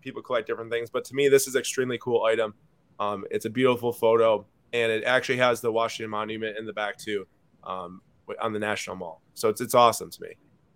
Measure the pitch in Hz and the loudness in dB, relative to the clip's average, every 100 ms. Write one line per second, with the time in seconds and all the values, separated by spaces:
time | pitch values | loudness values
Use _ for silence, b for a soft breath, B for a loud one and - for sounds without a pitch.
0 | 135 123 - 120 110 113 113 117 117 127 | -14 -14 -2 -2 -2 -8 -4 -6 -4 -8
1 | - 131 143 139 135 127 - - 123 120 | -6 0 6 6 4 -2 -2 -2 -2 -2
2 | 127 117 110 113 110 - _ _ _ - | 0 2 2 0 -2 -6 _ _ _ -6
3 | 104 101 - 107 139 117 131 117 120 113 | -4 -4 -4 -6 -4 2 2 2 0 2
4 | 113 113 113 104 101 _ _ 120 113 110 | 4 6 6 2 -2 _ _ -2 0 0
5 | 120 127 123 127 123 120 120 110 113 - | 2 2 2 2 2 2 0 0 0 -4
6 | 110 107 107 110 110 104 110 101 104 - | -8 -6 -6 -6 -6 -8 -10 -6 -6 -8
7 | 110 101 92 _ _ _ - 92 90 92 | -6 -6 -6 _ _ _ -10 -10 -10 -16
8 | _ _ - 104 110 107 104 104 - 92 | _ _ -14 -6 -4 -4 -4 -4 -6 -10
9 | 85 80 _ - 110 107 123 123 117 107 | -12 -14 _ -2 -2 -2 2 6 6 4
10 | 87 - 85 - _ _ _ | -8 -14 -16 -18 _ _ _